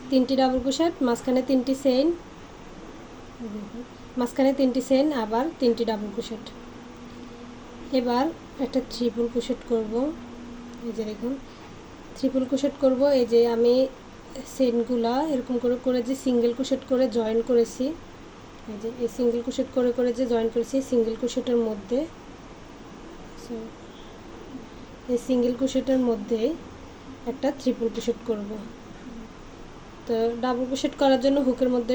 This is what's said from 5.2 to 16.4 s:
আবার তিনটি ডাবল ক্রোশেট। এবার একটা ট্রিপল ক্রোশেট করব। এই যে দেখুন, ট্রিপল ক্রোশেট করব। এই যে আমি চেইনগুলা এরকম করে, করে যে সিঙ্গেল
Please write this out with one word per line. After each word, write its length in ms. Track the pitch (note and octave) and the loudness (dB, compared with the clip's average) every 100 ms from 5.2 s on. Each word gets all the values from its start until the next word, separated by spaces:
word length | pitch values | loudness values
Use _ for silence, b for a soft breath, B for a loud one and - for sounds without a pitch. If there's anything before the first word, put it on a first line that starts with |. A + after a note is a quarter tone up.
আবার 200 | G#3+ A3+ D#4+ - | 0 0 0 2
তিনটি 220 | B3 A3+ A3+ | 2 2 0
ডাবল 180 | G#3+ G#3 | -2 -4
ক্রোশেট। 300 | G#3+ A3+ G#3+ - - - - - - - - - - - - - - - C4 | -6 -6 -8 -12 -16 -16 -16 -16 -16 -16 -16 -16 -16 -16 -16 -16 -14 -2 0
এবার 260 | A#3+ A#3+ D#4 - - - | 2 2 2 -2 -10 -6
একটা 160 | C4 C4 B3+ | -2 -2 -2
ট্রিপল 340 | - A#3+ G#3+ A#3 | -2 -2 0 -2
ক্রোশেট 280 | A#3+ - B3 - | 0 -2 -4 -2
করব। 220 | A3+ G#3+ A3+ D4 E4 - - - - - - A#3 | -2 0 0 -2 -4 -12 -14 -14 -14 -14 -12 -8
এই 60 | G#3 | -4
যে 80 | G#3+ | -6
দেখুন, 220 | G#3 A#3+ C4+ - B B B - - - - | -4 -4 -6 -8 B B B -18 -18 -16 -2
ট্রিপল 260 | C4 C4 B3+ | 0 2 2
ক্রোশেট 240 | C4+ C#4 - | 2 0 4
করব। 180 | C4+ B3+ C#4+ C4+ | 4 6 6 6
এই 60 | A3+ | 6
যে 80 | A#3 A#3 A#3 | 6 6 6
আমি 180 | A#3+ B3+ C4+ - - - - - - - | 6 6 4 0 -18 -18 -16 -14 -8 2
চেইনগুলা 580 | B3 A#3 A#3 B3 A3+ B3+ D#4+ | 4 4 2 2 2 2 2
এরকম 240 | C4 B3 A#3+ | 0 0 0
করে, 140 | A#3+ B3+ C4 | 2 0 2
করে 140 | B3 A#3 | 0 0
যে 60 | C4 | 0
সিঙ্গেল 280 | C4 A#3+ | 2 4